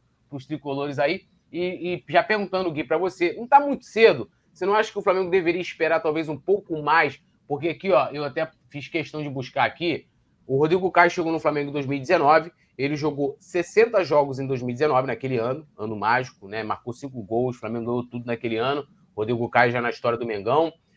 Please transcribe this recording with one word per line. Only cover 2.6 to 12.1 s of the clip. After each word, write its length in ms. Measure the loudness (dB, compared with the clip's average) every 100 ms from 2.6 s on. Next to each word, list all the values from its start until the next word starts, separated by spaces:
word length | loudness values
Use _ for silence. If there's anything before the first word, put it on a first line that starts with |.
| -2
Gui, 120 | -4
pra 140 | -2 0
você: 360 | -2 0 -2
não 140 | -2 4
tá 120 | 4
muito 260 | 4 -4 -4
cedo? 440 | 4 6 6 -2 _ _
Você 140 | -6 0
não 80 |
acha 180 | 2 0
que 80 | -2
o 20 |
Flamengo 280 | 0 0 2
deveria 320 | 0 2 -2
esperar 400 | -4 -2 0 0
talvez 260 | 0 -2 -4
um 100 | -6
pouco 440 | 0 -2 -2 -4
mais? 380 | 2 4 2 -2 _ _ -8
Porque 220 | -4 -4
aqui, 220 | -4 2
ó, 180 | 2 2
eu 160 | -2 -6
até 240 | -4 -6 _ _
fiz 180 | -14 -6
questão 340 | -6 -6 -8
de 80 | -8
buscar 340 | -8 -6 0
aqui. 440 | 0 0 -4 -4 -6 _ _ _ -2
O 120 | 2
Rodrigo 340 | 4 2 2
Caio 200 | 6 4
chegou 200 | 4 -2
no 80 | 0
Flamengo 300 | 0 -2 -2
em 40 |
dois 120 | -4 -4
mil 120 | -4
e 40 |
dezenove. 500 | 2